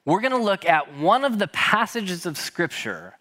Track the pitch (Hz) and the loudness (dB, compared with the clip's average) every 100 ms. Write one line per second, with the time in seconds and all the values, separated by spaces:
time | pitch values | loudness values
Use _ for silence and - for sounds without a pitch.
0 | - 180 262 254 214 190 170 160 147 143 | 0 2 2 0 0 0 4 2 2 -2
1 | 160 240 277 220 196 - - 214 226 233 | 2 4 2 0 -2 -2 2 2 2 -4
2 | 196 175 170 147 - - 165 - 113 85 | -6 -6 -6 -8 -8 -4 -4 -4 -8 -8
3 | 90 - | -12 -20